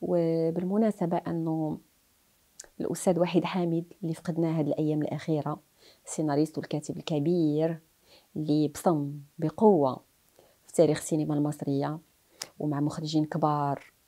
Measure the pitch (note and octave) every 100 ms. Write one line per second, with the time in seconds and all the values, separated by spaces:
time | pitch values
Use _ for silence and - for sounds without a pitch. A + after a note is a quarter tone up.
0 | F3 F3 E3 E3 E3 E3+ F3+ G#3 A3 -
1 | E3+ F3 - E3+ E3 D#3+ D#3 - _ _
2 | _ _ _ _ _ - - - - E3
3 | - E3+ F3 E3+ - F#3 E3+ E3 E3+ -
4 | E3 D#3+ - E3 E3 D#3+ C#3+ - D3+ D3+
5 | D3 D3 - D3+ D3 D#3 _ _ - _
6 | - - D#3 C#3+ D3+ C#3+ - D3 - -
7 | - D3+ D3 F3 D#3 D3 D#3+ D#3+ _ _
8 | _ - _ - D#3 D3+ D3 - F#3+ D#3
9 | C#3+ D3 C#3+ - D#3 - A3 F3+ C3+ A#2+
10 | _ _ _ _ - _ - - D#3 D3
11 | - D#3+ D3+ D3 D3 C#3+ D3+ C#3 C#3+ D#3
12 | _ _ _ - - - D3+ C#3+ D3 -
13 | D#3 D#3 D3+ D#3+ D3+ D3 C#3+ C#3 - _